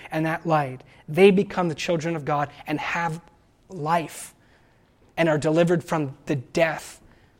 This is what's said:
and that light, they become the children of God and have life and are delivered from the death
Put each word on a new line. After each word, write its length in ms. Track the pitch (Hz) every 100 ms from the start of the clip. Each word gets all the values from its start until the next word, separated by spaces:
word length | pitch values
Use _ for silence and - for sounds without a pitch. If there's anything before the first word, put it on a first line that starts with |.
| -
and 140 | 160
that 220 | 160 160 170
light, 380 | 156 139 131 - - -
they 220 | 151 196
become 380 | 190 196 - 175
the 60 |
children 420 | 147 - 170 160 165
of 80 |
God 240 | 139 147 143 - -
and 120 | 151
have 400 | - 170 170 165 - _ _ _ _
life 680 | 190 151 170 147 - - - _ _ _ _ _ _ _ -
and 100 | 165
are 80 | 151
delivered 480 | 156 156 175 175
from 320 | - 165 139 135 -
the 100 | 139
death 640 | - - 160 151 - - - _ _ _